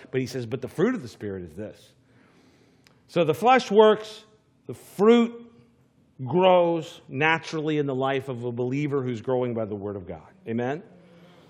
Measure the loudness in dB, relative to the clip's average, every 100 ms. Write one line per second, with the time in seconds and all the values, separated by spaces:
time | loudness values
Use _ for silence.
0 | -8 -6 -4 -6 -8 -8 -8 -4 -2 -2
1 | -10 -12 -10 -10 -12 -14 -14 -16 _ _
2 | _ _ _ _ _ _ _ _ _ _
3 | _ -2 0 2 4 4 4 6 6 6
4 | -2 -18 -20 _ _ _ -18 -18 -10 2
5 | 6 6 4 -4 -20 _ _ _ _ _
6 | _ -12 -4 4 6 6 4 0 -6 -16
7 | -10 -2 0 0 -4 -6 -2 -2 -2 -2
8 | -2 -2 -6 -8 -6 -4 -4 -2 -2 -4
9 | -4 -6 -4 -2 -2 -4 -6 -8 -8 -10
10 | -12 -16 -18 _ -8 -4 -4 -6 -12 -20
11 | -20 -20 -20 -20